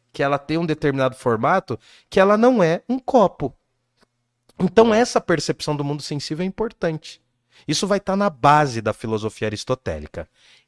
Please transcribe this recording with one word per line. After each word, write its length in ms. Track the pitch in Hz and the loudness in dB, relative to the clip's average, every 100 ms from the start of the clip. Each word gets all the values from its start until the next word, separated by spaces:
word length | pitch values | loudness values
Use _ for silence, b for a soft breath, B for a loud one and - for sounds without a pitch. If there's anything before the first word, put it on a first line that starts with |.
| _ | _
que 100 | - | -4
ela 160 | 139 143 | -2 -2
tem 180 | - 156 | -2 -4
um 100 | 170 | -2
determinado 500 | 151 147 135 131 123 | -2 -2 0 -2 -2
formato, 600 | 127 113 131 185 - 117 b b _ | -2 0 0 0 -2 -10 b b _
que 120 | - | 2
ela 160 | 190 208 | 4 4
não 260 | 240 254 | 4 4
é 200 | 165 165 - | 2 0 -2
um 120 | 254 | -6
copo. 520 | - 262 185 - 139 - _ _ _ _ _ _ _ _ _ - | 0 2 2 0 -8 -8 _ _ _ _ _ _ _ _ _ -4
Então 380 | 185 180 226 | 2 4 4
essa 260 | 214 240 - | 4 2 0
percepção 540 | - 165 - 151 - | 0 -2 -2 -6 -6
do 80 | 147 | -4
mundo 200 | 143 147 | -4 -6
sensível 420 | - 147 - 156 | -8 -8 -8 -6
é 20 | 185 | -6
importante. 720 | - 220 - 175 156 - - _ _ _ b - | -6 -8 -4 -6 -6 -10 -20 _ _ _ b -6
Isso 220 | 151 196 | -4 -2
vai 100 | 196 | -2
tá 160 | 190 | -2
na 160 | 196 202 | -2 -2
base 500 | 139 143 151 147 117 | 0 4 4 2 -2
da 120 | 107 | -4
filosofia 560 | 107 113 110 107 - 107 | -4 -4 -4 -6 -6 -6
aristotélica. 800 | 104 - 127 - 78 76 - 78 b b b | -6 -6 -6 -6 -10 -10 -14 -14 b b b